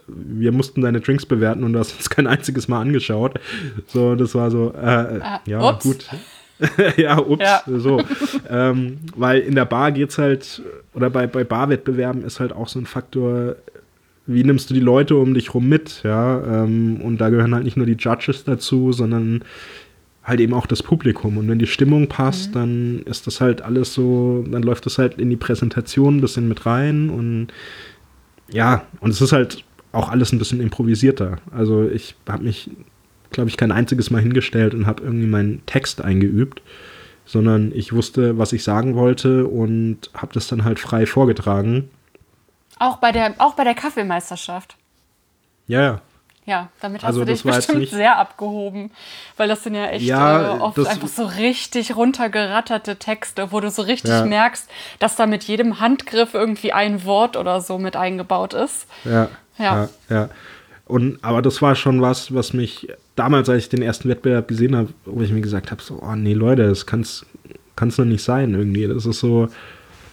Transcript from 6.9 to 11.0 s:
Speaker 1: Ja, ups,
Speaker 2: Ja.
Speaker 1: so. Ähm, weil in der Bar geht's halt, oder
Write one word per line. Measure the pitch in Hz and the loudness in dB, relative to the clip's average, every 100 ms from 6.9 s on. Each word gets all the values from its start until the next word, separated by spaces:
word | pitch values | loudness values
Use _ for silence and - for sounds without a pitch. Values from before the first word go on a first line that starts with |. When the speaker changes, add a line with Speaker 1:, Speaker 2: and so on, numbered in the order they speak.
| 160 | 4
Speaker 1:
Ja, | 151 151 | 4 4
ups, | 139 156 | 2 2
Speaker 2:
Ja. | 196 196 139 | 4 2 0
Speaker 1:
so. | 123 131 131 285 277 285 277 - | 0 2 2 0 -4 -4 -6 -4
Ähm, | 120 127 127 123 139 160 - | 0 2 0 -2 -8 -12 -2
weil | 127 131 | 2 4
in | 127 139 | 4 2
der | 127 | 2
Bar | 123 147 | 2 2
geht's | 139 139 - | 0 -2 0
halt, | 143 135 - - - 71 - | 2 0 -4 -16 -16 -18 -14
oder | 127 | -2